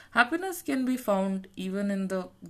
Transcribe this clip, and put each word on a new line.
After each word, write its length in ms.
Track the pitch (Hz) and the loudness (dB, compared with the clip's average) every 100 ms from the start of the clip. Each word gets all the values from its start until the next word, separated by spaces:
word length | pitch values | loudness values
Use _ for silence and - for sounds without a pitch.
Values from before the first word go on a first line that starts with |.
| - | -4
"Happiness 500 | 226 240 330 381 349 | 4 4 4 -2 -6
can 240 | - 269 254 | -2 0 0
be 100 | 254 | 0
found 500 | 247 196 196 190 190 - | 2 2 2 -2 -6 -8
even 340 | 185 190 202 | -4 -2 0
in 180 | 196 190 | 0 0
the 200 | 190 180 - 175 | -2 -4 -10 -6